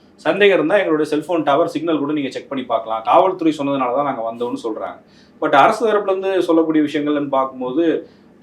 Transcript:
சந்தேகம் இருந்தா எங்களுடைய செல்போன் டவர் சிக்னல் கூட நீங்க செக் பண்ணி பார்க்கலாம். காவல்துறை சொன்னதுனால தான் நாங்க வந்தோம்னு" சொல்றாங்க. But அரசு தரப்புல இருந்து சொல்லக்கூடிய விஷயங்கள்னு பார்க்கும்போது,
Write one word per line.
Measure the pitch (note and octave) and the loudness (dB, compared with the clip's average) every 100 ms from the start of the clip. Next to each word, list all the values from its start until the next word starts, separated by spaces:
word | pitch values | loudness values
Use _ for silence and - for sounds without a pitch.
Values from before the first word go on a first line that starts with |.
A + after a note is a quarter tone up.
| _ _ | _ _
சந்தேகம் | D3+ F3 G3+ F3+ | -2 2 4 4
இருந்தா | D3+ G3+ | 2 2
எங்களுடைய | F3 D#3 D3+ | 2 0 0
செல்போன் | D3+ D3+ F3 | -2 -2 -2
டவர் | D3+ E3 E3 | 2 2 0
சிக்னல் | D3 E3 D3+ | -2 -2 -2
கூட | C#3+ | -2
நீங்க | D3+ C3+ | -4 -4
செக் | - - | -8 -8
பண்ணி | C3+ | -8
பார்க்கலாம். | A#2+ A2+ A2 A2+ | -4 -4 -4 -6
காவல்துறை | A#2 D3 F#3+ F#3 D#3+ C#3+ | 2 4 4 2 -2 0
சொன்னதுனால | C#3 C#3 C3+ | -2 -2 -2
தான் | C3+ C#3+ A#2+ | -2 -2 -4
நாங்க | A2+ | -6
வந்தோம்னு" | A#2 A#2+ C#3 A#2 | -6 -6 -6 -8
சொல்றாங்க. | G#2+ F#2 - - - _ - | -8 -8 -12 -20 -20 _ -6
But | - | 2
அரசு | C#3 C#3 A3 A3+ | 4 4 4 0
தரப்புல | G#3 F#3+ | 0 0
இருந்து | F#3+ F#3+ F#3+ | -2 0 0
சொல்லக்கூடிய | E3 D#3+ D#3+ D#3 | 2 2 4 2
விஷயங்கள்னு | D3 D3 D3 D3 C#3+ | 0 0 -2 -2 0
பார்க்கும்போது, | C3+ C3 B2+ B2+ B2+ E3 C#3+ - - _ _ | -2 -2 -4 -6 -2 0 0 -4 -20 _ _